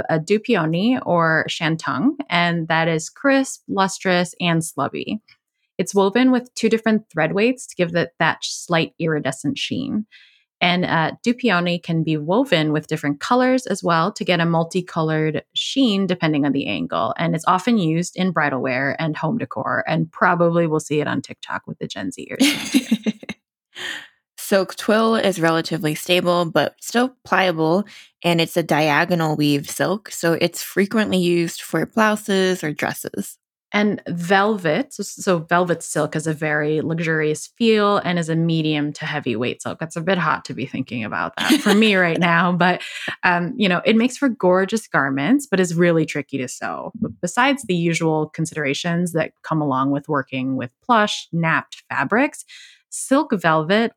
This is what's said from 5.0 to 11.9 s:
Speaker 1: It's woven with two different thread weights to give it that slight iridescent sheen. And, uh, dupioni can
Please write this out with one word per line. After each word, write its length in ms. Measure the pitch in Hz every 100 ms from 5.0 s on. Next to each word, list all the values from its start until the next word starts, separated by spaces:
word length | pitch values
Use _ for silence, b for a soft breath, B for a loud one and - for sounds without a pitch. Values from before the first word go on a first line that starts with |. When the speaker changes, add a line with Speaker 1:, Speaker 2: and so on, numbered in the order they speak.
| - 214 _ b _ _ _ -
Speaker 1:
It's 180 | 185 196
woven 360 | 196 220 254
with 220 | 254 247 -
two 140 | 220
different 400 | 220 226 214 -
thread 240 | 160 156
weights 340 | 180 233 254 -
to 80 | -
give 200 | 170 170
it 160 | 156 -
that 200 | 160 -
slight 500 | - - - 170 160 -
iridescent 580 | 165 151 147 - 147 135
sheen. 480 | - - - 214 214 b b b b -
And, 240 | 180 175 180
uh, 260 | 165 156 - -
dupioni 580 | 247 240 180 175 175
can 200 | -